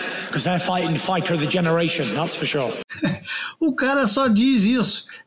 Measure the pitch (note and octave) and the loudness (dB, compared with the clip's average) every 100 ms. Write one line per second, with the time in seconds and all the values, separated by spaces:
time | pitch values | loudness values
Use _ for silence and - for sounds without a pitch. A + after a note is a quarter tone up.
0 | - - - E3 E3 F3+ F3+ F#3 E3+ D#3 | -6 -8 -6 -2 0 0 0 0 0 -2
1 | - F#3 - E3+ D3 F#3 E3 E3 E3+ - | 0 -2 0 0 0 0 2 2 2 0
2 | C3 A2+ E3 - D3 D3 B2 A2+ - - | -2 -2 -2 -2 -2 -2 -2 -4 -10 -4
3 | A3+ - - - - - D#4+ C4 C4 C#4 | -2 -2 -6 -8 -8 -2 -2 0 0 2
4 | A#3+ C4+ C4+ G#3 B3+ C4 G3 B3+ G3+ - | 2 2 4 4 4 4 4 2 0 -2
5 | - - | -8 -16